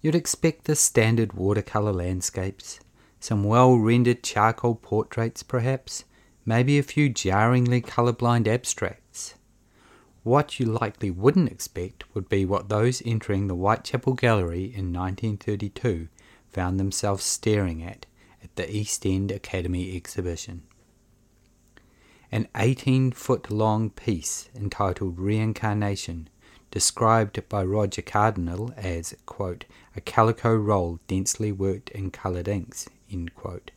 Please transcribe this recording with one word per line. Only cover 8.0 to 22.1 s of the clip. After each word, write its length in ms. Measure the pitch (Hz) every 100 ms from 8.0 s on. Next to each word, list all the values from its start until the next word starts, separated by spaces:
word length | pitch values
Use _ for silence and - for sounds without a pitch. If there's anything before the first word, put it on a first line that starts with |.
| 120 117 120 120 107
abstracts. 920 | 120 - - 90 - _ - - - _ _ _ _ _ - _ _
What 380 | 113 135 147 -
you 60 | 117
likely 440 | 113 110 - 101
wouldn't 400 | 90 113 185 143
expect 640 | 92 - - 90 - -
would 140 | 107 92
be 160 | 101
what 240 | 95 98 98
those 340 | 104 117 127 117
entering 420 | 113 - 98 101
the 80 | 90
Whitechapel 600 | 98 110 - 127 135 127
Gallery 500 | 123 110 85 85 95
in 260 | 110 95
nineteen 460 | 87 92 95 113 104
thirty-two 720 | - 104 104 - 123 85 82 _ - - _
found 280 | - 90 95
themselves 460 | 98 - 104 98
staring 580 | - - 117 104 92 80
at, 240 | 85 107 - _ _ _
at 100 | 85 -
the 120 | 80
East 360 | 104 107 - 98
End 260 | 95 98
Academy 640 | 101 - 95 87 90 92 92
exhibition. 680 | - - 90 82 - 90 - _ _ _ _ _ _ _ _ _ _ - _ _ _